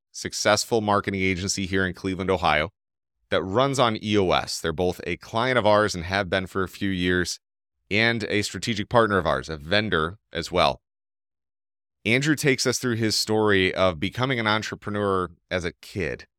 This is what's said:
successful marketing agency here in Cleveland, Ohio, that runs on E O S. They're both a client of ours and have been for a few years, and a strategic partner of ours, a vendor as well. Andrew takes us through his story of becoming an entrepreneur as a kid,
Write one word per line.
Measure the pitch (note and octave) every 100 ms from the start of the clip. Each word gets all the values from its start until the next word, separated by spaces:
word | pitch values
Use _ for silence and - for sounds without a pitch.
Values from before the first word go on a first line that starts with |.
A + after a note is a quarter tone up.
| _
successful | - F2+ - G#2+ G#2 - A#2
marketing | G#2 G2+ G2+ G2
agency | F#2+ F2+ F#2+ - F#2
here | F#2+ F#2
in |
Cleveland, | F2 G2 F2+ F#2
Ohio, | F#2 E2+ D2+ E2 - _ _ _ _ _
that | F#2
runs | F#2 G#2 C#3 C3+
on | A#2+ A2
E | G#2+ G#2
O | F2+
S. | C#2+ - -
They're | E2
both | D#2+ F2+ E2+ -
a | E2+
client | - A2+ B2+ B2
of | G#2
ours | G#2 G#2
and | F2+ E2+
have | G2 F#2
been | F#2+ F#2
for | G2
a | F2+
few | - G2+
years, | F#2 F2+ F2+ F2 - _ _ _ _ _
and | G#2 A#2 A#2 G#2+
a | G#2
strategic | G#2 F#2+ A#2 G#2+ G2
partner | A#2+ A2 G2
of | D#2+
ours, | C#2 D2+
a | D#2
vendor | D2+ G2+ G#2+ E2+ D#2+ G#2 _
as | - D#2+
well. | F2 D2 C2 _ _ _ _ _ _ _ _ _ _ _ _ G2+
Andrew | B2 D3 C#3+
takes | D3 C3 B2+
us | A#2
through | B2+ A2+
his | A2 F#2+
story | - A2 G#2+ G2 F#2 -
of | F#2 D#2+
becoming | F#2 A#2 C3 B2
an | A2
entrepreneur | G#2+ G#2 G2 - G#2 G2+ F#2+ F2 E2 _
as | F#2 E2+
a | -
kid, | - G#2 D#2 A#1+ -